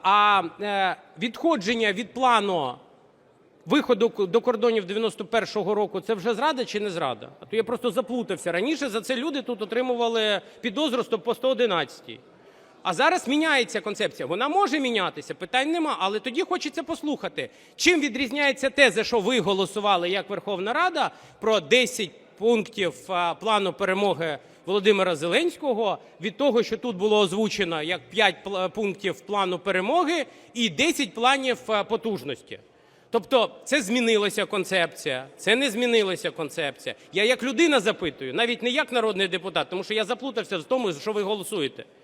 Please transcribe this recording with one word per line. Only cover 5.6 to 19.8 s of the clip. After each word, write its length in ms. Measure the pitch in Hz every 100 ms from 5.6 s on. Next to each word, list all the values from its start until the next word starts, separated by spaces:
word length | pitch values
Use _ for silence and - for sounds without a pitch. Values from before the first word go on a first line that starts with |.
| 185
року — 260 | 208 202 190 -
це 80 |
вже 200 | 214 208
зрада 300 | 214 302 269
чи 160 | - 208
не 100 | 208
зрада? 380 | 170 139 117 - -
А 60 | -
то 100 | 220
я 80 |
просто 260 | 226 240 240
заплутався. 640 | 196 233 247 202 170 175
Раніше 360 | 170 254 285 269
за 120 | 214
це 160 | - 247
люди 260 | 311 277
тут 200 | 247 208
отримували 800 | 208 226 254 240 233 226 214 196 - -
підозру 440 | 220 202 302 247
сто-, 140 | 196 214
по 160 | 226
сто 140 | 214 262
одинадцятій. 720 | 233 233 170 143 - - 113 - - - - - -
А 120 | -
зараз 340 | 175 302 359 233
міняється 520 | 294 320 277 233 208
концепція. 460 | 214 202 180 - 139
Вона 220 | 185 277
може 320 | 370 294 294
мінятися, 540 | 262 220 170 151 -
питань 360 | 147 185 254 285
нема. 260 | 339 302 180
Але 200 | 190 214
тоді 220 | 262 262
хочеться 400 | 370 359 302 330
послухати, 680 | 302 330 302 254 180 - 123 - - -
чим 240 | 330 339
відрізняється 680 | 285 254 254 294 285 269 262
те, 200 | 285 262
за 140 | 190
що 160 | - 233
ви 200 | 190 254
голосували 680 | 180 196 190 214